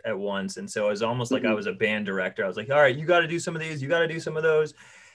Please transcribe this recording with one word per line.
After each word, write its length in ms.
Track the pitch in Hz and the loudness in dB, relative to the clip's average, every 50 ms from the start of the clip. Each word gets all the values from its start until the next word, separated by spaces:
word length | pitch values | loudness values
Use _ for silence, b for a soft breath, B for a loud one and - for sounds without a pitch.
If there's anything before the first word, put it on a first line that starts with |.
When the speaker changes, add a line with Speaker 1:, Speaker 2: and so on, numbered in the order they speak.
| - | -6
Speaker 1:
at 120 | 113 107 | -6 -4
once. 420 | 95 101 101 98 98 95 95 - - | -4 -4 -4 -4 -4 -4 -6 -8 -8
And 120 | 101 104 | -10 -6
so 160 | - 110 104 | -4 -2 0
it 40 | 104 | 0
was 120 | 104 101 | 0 0
almost 300 | 113 113 120 127 117 113 | -2 -2 -2 -2 -2 -2
like 100 | 131 127 | -2 0
I 40 | - | 0
Speaker 2:
Mm-hmm. 100 | 107 107 | 0 0
Speaker 1:
was 100 | 104 101 | 0 -2
a 60 | 101 | -4
band 340 | 95 95 113 107 107 107 107 | -4 0 0 0 0 0 -2
director. 380 | 98 95 95 92 92 - - 104 | -2 -2 -2 -2 -2 -2 -2 -2
I 40 | 95 | -2
was 80 | 92 | -2
like, 140 | - 110 135 | -4 -2 2
"All 100 | 135 147 | 4 6
right, 160 | 147 131 123 | 6 6 6
you 80 | 147 156 | 2 2
gotta 220 | 170 175 175 165 | 4 4 4 4
do 140 | 156 170 170 | 2 -2 -4
some 160 | - 180 165 | -4 -4 -6
of 40 | 156 | -6
these, 220 | 160 160 156 143 | -6 -6 -6 -6
you 60 | 131 139 | -2 0
gotta 180 | 165 170 165 | 2 2 2
do 140 | 160 165 165 | 0 -2 -4
some 160 | - 160 156 | -6 -6 -4
of 80 | 156 160 | 0 2
those," 300 | 160 156 156 156 151 - B B B B B B B B | 4 4 4 2 0 -4 B B B B B B B B